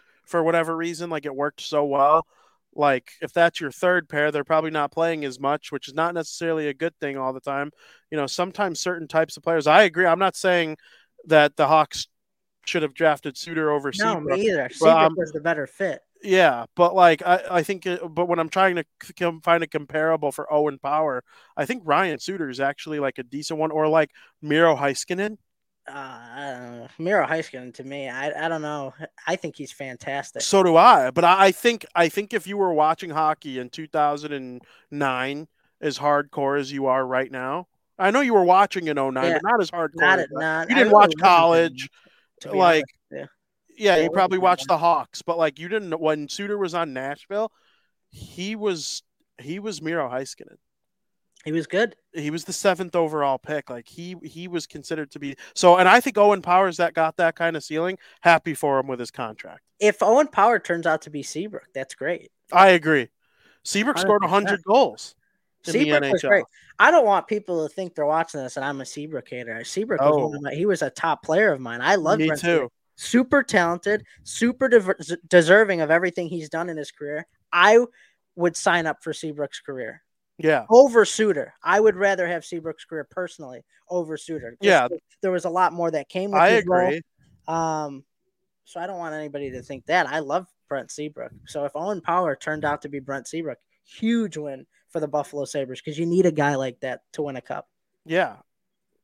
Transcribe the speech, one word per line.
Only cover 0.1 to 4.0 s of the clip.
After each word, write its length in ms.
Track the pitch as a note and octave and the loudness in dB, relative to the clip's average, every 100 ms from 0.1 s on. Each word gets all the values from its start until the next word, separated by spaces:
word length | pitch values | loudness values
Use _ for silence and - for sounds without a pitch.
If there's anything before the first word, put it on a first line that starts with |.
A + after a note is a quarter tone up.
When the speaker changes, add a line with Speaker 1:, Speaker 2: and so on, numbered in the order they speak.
| _ _ | _ _
Speaker 1:
for 160 | E3+ | -2
whatever 340 | D#3+ E3+ E3 E3 | 0 0 0 -4
reason, 360 | E3+ D#3+ F3 | -6 -8 -8
like, 140 | D#3 C#3+ | -8 -8
it 80 | C3+ | -6
worked 260 | D3 - | -6 -6
so 240 | - D3+ D3 | -4 -2 0
well. 400 | C#3 C#3 D#3+ - _ _ _ _ | 2 4 4 2 _ _ _ _
Like, 380 | - C#3+ C3 - - | -2 0 0 -4 -14
if 120 | D#3 | -6
that's 280 | E3+ E3+ - | 2 2 0
your 100 | D3 | -10
third 380 | - F3+ F3+ | -2 0 0